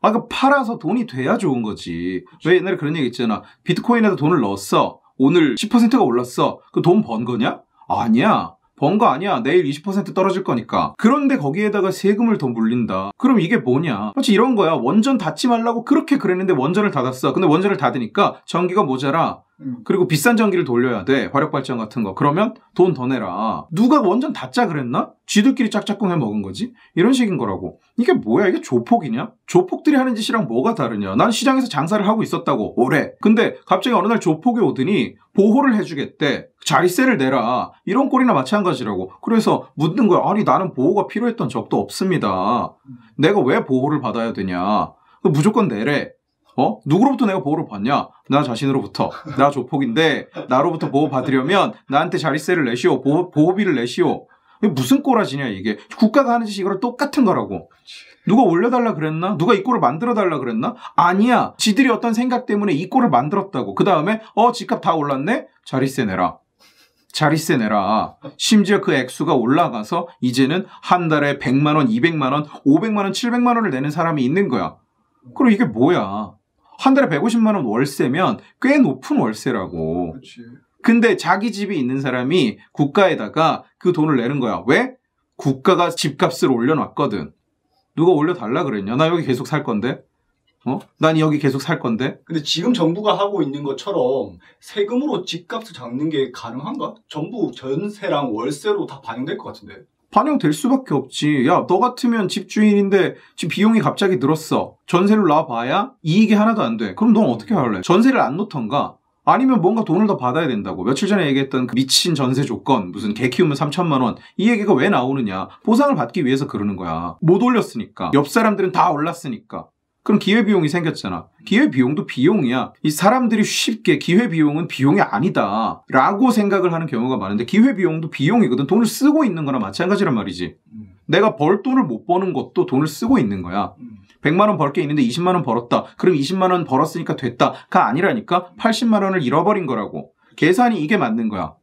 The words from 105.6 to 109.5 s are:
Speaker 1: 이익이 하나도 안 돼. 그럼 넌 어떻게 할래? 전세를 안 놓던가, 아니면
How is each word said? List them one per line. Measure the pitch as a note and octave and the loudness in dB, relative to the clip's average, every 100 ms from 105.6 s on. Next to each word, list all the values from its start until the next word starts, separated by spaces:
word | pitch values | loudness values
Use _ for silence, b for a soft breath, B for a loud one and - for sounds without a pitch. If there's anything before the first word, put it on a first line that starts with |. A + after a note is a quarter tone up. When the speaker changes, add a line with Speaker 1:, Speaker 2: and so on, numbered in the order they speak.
| A#2+ F3 A#3+ _ | -2 -2 -4 _
Speaker 1:
이익이 | D#3+ F3+ A3 | 0 2 4
하나도 | G#3+ G#3+ A3 | 4 2 2
안 | B2+ A2+ | -2 -2
돼. | G#2+ F#2 | -6 0
그럼 | A3 | 2
넌 | A3 F3+ | 4 4
어떻게 | A2 - | 0 -2
할래? | G3+ B2 G2 | 0 0 -2
전세를 | F#2 F3+ B3 B3+ | 2 4 4 2
안 | A#2+ D3+ | 0 -2
놓던가, | G#3 D3+ A2 C#3 F#2 - _ _ - | -6 -6 -4 -4 -4 -8 _ _ 0
아니면 | F3+ C4 | 2 4